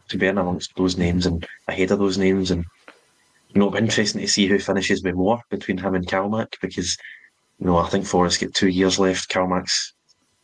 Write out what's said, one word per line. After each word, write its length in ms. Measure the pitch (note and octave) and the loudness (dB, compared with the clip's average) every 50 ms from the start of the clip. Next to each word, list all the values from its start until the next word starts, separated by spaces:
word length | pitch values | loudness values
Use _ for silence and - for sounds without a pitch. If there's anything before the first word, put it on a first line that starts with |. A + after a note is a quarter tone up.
| _ | _
to 100 | - - | -6 -2
be 80 | F#2 F#2 | 0 0
in 140 | F#2 F#2+ G2+ | 2 2 2
amongst 360 | F#2 F2+ F2+ E2+ - - - | 0 -2 -2 -4 -6 -8 -2
those 220 | - F#2 F#2 F2 | 0 0 0 2
names 300 | F2+ F2 F2 F2 F2+ F2 | 2 0 2 2 2 0
and 180 | F2 E2+ E2 - - - - - | 0 -2 -2 -6 -10 -16 -14 -8
ahead 240 | - G2+ F#2+ F#2 F2+ | -6 -2 0 0 0
of 80 | G#2 G2+ | 2 2
those 180 | G2+ G2 F#2 | 2 0 0
names. 320 | G2+ F#2+ F#2+ F#2+ G2 F#2 F2+ | 2 2 2 2 2 2 0
And, 160 | F2+ E2+ E2+ E2+ _ _ - - - _ _ _ _ _ _ _ _ _ _ _ | -2 -2 -4 -8 _ _ -20 -20 -20 _ _ _ _ _ _ _ _ _ _ _
you 100 | - G2 | 2 2
know, 80 | G2+ | 2
it'll 120 | G2 - G2+ | 2 2 0
be 60 | A2+ | 0
interesting 360 | A2 - A#2+ G#2+ G2+ - G2+ | 2 2 2 0 0 -2 -4
to 60 | F#2 | -2
see 200 | G#2 - G#2+ G2+ | 0 2 2 4
who 120 | F#2 G2+ G2 | 4 2 2
finishes 440 | - - F#2+ G2 F#2 - G2+ F#2+ F#2 | 2 0 -2 0 2 0 0 0 0
with 120 | F#2 F2 | -2 0
more 260 | F2+ F2+ G2 A#2 A#2 - - | 0 2 2 2 0 -2 -8
between 280 | G#2 G2 - - G2 | -8 -8 -4 -4 -4
him 180 | F2+ F#2 F#2+ F#2 | -2 -2 -2 -2
and 120 | F2+ F2+ | -2 -2
Calmac, 500 | F2+ - F#2+ F#2+ G2+ A2 A2 A2 - - - | -2 -2 -2 -2 -2 -2 -4 -4 -6 -8 -8
because, 360 | - F#2+ - G2+ F2+ - - - - - - - - - _ _ _ _ _ - | -8 -8 -6 -6 -4 -4 -6 -6 -8 -18 -20 -20 -20 -20 _ _ _ _ _ -4
you 80 | G2 | 0
know, 100 | F2+ F2 | 2 2
I 120 | E2+ E2 - | 2 2 2
think 160 | - G2 F#2+ | 0 -2 -2
Forrest 340 | - - F2+ F2+ F2 F2 - | 0 2 2 2 2 0 -2
get 140 | - - - | -4 -2 -2
two 160 | - G#2 F#2+ | 0 2 2
years 300 | F2+ F#2 F#2+ F#2 F2+ - | 4 4 2 2 2 2
left. 300 | F#2+ F#2+ F#2 - - - | 2 2 0 -2 -4 -4
Calmac's 640 | - F#2 F#2 F2+ F2+ F2 F2 - - - - - _ _ _ _ _ _ _ _ _ _ | -2 0 0 0 0 -2 -2 -2 -4 -4 -4 -6 _ _ _ _ _ _ _ _ _ _